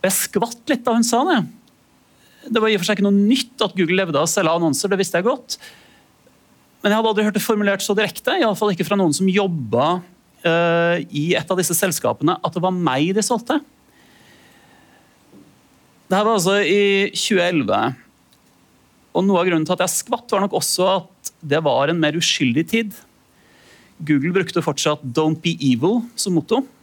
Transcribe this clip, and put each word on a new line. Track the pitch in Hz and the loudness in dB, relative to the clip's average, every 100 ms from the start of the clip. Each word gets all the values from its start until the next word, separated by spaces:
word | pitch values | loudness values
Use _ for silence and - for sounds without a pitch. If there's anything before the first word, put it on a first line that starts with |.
Jeg | 190 196 | 0 -2
skvatt | - - 233 - - | -2 -2 -4 -6 -4
litt | 269 - | -2 0
da | 233 | 2
hun | 233 | 2
sa | 233 311 | 2 2
det. | 294 170 - _ _ _ _ _ _ _ _ - | 0 -2 -10 _ _ _ _ _ _ _ _ -2
Det | 226 | 0
var | 220 | 2
i | |
og | 208 | 0
for | 175 | 0
seg | 202 | 0
ikke | 202 | 2
noe | |
nytt | 202 202 269 - - | 4 4 2 -2 -4
at | - 180 | -4 0
Google | 165 185 | 0 0
levde | 185 143 | 0 0
av | 160 | 0
å | |
selge | - 165 170 | 0 0 2
annonser, | 165 131 202 | 0 0 -2
det | 196 | -2
visste | 196 170 | 0 0
jeg | 196 | 0
godt. | 269 - - - - - - _ _ _ _ _ _ _ _ | -2 -6 -14 -14 -20 -20 -20 _ _ _ _ _ _ _ _
Men | 208 | 0
jeg | 214 | 0
hadde | 226 | 0
aldri | 214 | 0
hørt | 214 208 | 0 -2
det | |
formulert | - 214 202 196 | -2 0 0 -2
så | - 202 | -2 0
direkte, | 214 - - 392 | -2 -2 -4 0
i | |
alle | 240 196 | 0 0
fall | 208 | -2
ikke | 175 | -2
fra | 170 202 | -2 2
noen | 180 147 | 2 2
som | 190 | 0
jobba, | 185 196 165 113 117 147 180 175 _ _ _ | 2 0 -4 -2 0 0 0 -6 _ _ _
eh, | 170 165 170 170 170 175 - 147 | 0 2 2 2 2 0 -4 -4
i | 156 170 | 0 -2
et | - | 0
av | 185 | -2
disse | 175 175 | 0 0
selskapene, | 190 156 113 113 156 180 | -2 -2 -4 0 -2 0
at | - | -4
det | 175 | -2
var | 180 185 | -2 0
meg | 165 131 160 196 | 0 0 0 0
de | |
solgte. | 208 240 233 294 - _ _ _ _ - - - - _ _ - _ _ _ _ _ - - _ _ _ _ _ | 0 -4 -2 -4 -4 _ _ _ _ -20 -20 -20 -20 _ _ -20 _ _ _ _ _ -20 -20 _ _ _ _ _
Det | _ 185 | _ 0
her | 214 | 2
var | 226 | 2
altså | 180 202 | 2 2
i | 175 202 202 196 202 - | 2 2 2 2 0 -4
tjueelleve, | - 196 175 175 107 101 110 135 _ _ _ _ _ _ _ _ _ _ _ | -2 0 2 0 0 0 -2 -6 _ _ _ _ _ _ _ _ _ _ _
og | - | -2
noe | 196 185 | 2 2
av | 185 | 2
grunnen | 165 | 0
til | 156 180 | 0 -2
at | 180 | -2
jeg | |
skvatt | - - 240 - 202 | -2 -4 -6 -2 -2
var | |
nok | 196 - | 0 -2
også | - - 190 | -2 0 0
at | 190 170 _ - _ | 0 -4 _ -18 _
det | 151 143 | -2 0
var | 156 123 143 | 2 2 2
en | 170 | 2
mer | 151 160 | 0 0
uskyldig | - - 131 120 165 | -2 0 0 0 0
tid. | 226 220 - - _ _ _ _ _ - - _ _ | -2 -2 -10 -20 _ _ _ _ _ -20 -20 _ _
Google | 156 147 147 180 | 0 0 2 0
brukte | 190 170 | 0 -2
fortsatt | 156 139 - 147 131 120 | -2 -2 -2 -2 -4 0
"Don't | 156 156 | 0 0
be | 170 165 | -2 -2
evil" | 143 120 156 240 226 - | 0 2 2 0 -4 -6
som | 202 175 | -2 -2
motto. | - 233 262 _ | 0 -2 -2 _